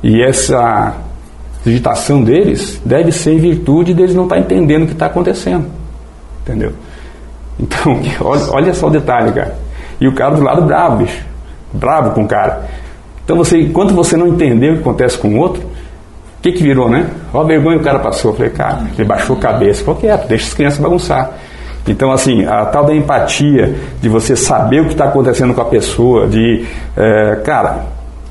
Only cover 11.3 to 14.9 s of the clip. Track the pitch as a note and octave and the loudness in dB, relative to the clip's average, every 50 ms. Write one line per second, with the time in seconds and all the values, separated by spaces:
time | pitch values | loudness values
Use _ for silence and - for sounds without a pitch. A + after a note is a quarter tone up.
11.3 | - - - - - - - - - G2+ - B2 D3+ D#3 D3+ D#3 - A#2 G#2 G2+ | -12 -14 -14 -16 -18 -18 -16 -10 -8 -4 0 0 2 2 2 0 0 0 0 0
12.3 | G#2 G#2 G#2 - - - - - - - - - - - - - - - - - | 0 0 0 0 -2 -4 -8 -10 -10 -12 -14 -16 -18 -18 -20 -20 -20 -14 -4 -2
13.3 | D#3+ E3+ E3+ - F3+ E3 D#3 D3+ D#3+ F3+ G3 G3+ G3 F3 E3+ - F3 D#3+ F3 F3 | 2 2 4 4 4 2 2 2 0 0 2 2 2 2 2 2 2 2 2 2
14.3 | E3 E3 E3 C#3 A#2+ A2+ C3 D3+ D#3+ D#3 - B2+ | 2 2 2 2 2 4 4 2 2 0 0 -2